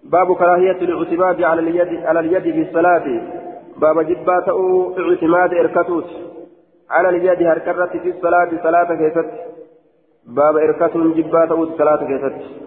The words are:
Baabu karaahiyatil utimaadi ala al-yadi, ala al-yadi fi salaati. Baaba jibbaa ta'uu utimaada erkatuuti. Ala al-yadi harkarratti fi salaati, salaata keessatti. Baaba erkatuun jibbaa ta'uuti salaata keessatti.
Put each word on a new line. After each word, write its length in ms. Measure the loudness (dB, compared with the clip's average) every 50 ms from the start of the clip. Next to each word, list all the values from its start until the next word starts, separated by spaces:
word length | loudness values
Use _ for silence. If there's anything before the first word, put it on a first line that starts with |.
| _
Baabu 320 | 0 0 2 2 2 2
karaahiyatil 580 | 2 4 4 4 4 4 2 2 0 -2 -2 -2 -2
utimaadi 420 | -4 -4 0 0 2 0 2 0 2
ala 180 | 0 2 0
al-yadi, 340 | 0 -2 0 0 0 -2 -2 -6 -2 0
ala 120 | 0 0
al-yadi 320 | 0 0 -2 0 0 -2
fi 100 | -2 -2 -4 -2
salaati. 420 | 0 2 4 4 4 2 0 -2 -4 -6 -6 -8 -12 -12 -14 -14 -16 -16 -18 -20 -6 0
Baaba 240 | 2 2 2 2 0
jibbaa 360 | 0 -2 -2 0 0 0 0 0
ta'uu 480 | 0 0 0 0 2 2 2 0 0 -4 -4 0 0
utimaada 440 | 0 0 2 2 2 2 2 2 2
erkatuuti. 580 | 2 0 2 2 0 0 0 -2 -4 -6 -8 -14 -16 -16 -16 -16 -18 -20 -20 -20 _ _ _ _ _ _ _
Ala 180 | 0 2 2 2
al-yadi 360 | 0 2 2 2 2 2 2
harkarratti 540 | 2 2 0 -2 -6 -2 -2 -2 -4 -4 -6 -6
fi 100 | -6 -6 -4
salaati, 400 | -2 2 2 2 2 2 -2 -2
salaata 340 | -2 2 2 2 2 2 0
keessatti. 420 | 0 0 0 0 0 -4 -4 -8 -14 -14 -16 -16 -18 -20 -20 _ _ _ _ _ _ _ _ _ _ _
Baaba 340 | -8 0 2 2 4 4 4
erkatuun 540 | 2 2 2 2 0 0 0 0 0 2 2
jibbaa 300 | 0 -2 0 2 2 2
ta'uuti 320 | 2 2 -2 -2 -4 -2 0
salaata 260 | 2 2 2 0 -2
keessatti. 420 | -4 -4 -4 -4 -6 -6 -8 -14 -16 -16 -18 -20